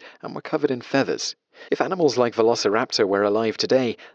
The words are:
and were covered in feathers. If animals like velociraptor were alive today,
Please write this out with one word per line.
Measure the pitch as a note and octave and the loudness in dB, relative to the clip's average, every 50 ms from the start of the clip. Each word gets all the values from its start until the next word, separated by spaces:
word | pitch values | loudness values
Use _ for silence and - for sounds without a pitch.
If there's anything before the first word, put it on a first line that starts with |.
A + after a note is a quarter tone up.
| - - - _ | -12 -16 -20 _
and | - - - | -14 -12 -12
were | - | -12
covered | - - D#3+ D3+ C#3+ - | -10 -6 -6 -2 -2 -2
in | B2+ A#2+ | -2 -4
feathers. | - - - C3+ A#2+ E2+ C#2+ - - - - _ _ _ _ - - - | -6 -4 -2 -2 0 0 -2 -6 -6 -10 -10 _ _ _ _ -12 -6 -4
If | - - | -2 -2
animals | C#3+ C#3 F#3+ F#3 D#3+ C#3 A2+ | -2 -2 0 2 2 2 2
like | B2 B2 A#2+ - | 2 0 0 2
velociraptor | A#2 A2 A#2 A#2+ A2+ - G#2 G2+ A2+ C3 - - - G#2+ | 2 2 2 2 2 0 0 0 0 -2 0 0 0 2
were | F#2 G2 G2 | 2 2 2
alive | G#2 G2+ G#2 A2 A2+ A2 G#2 | 2 2 2 0 0 -2 -2
today, | - A2 G2 B2 C3 B2+ A2+ - - - - _ | -2 0 2 2 2 2 0 -4 -6 -12 -20 _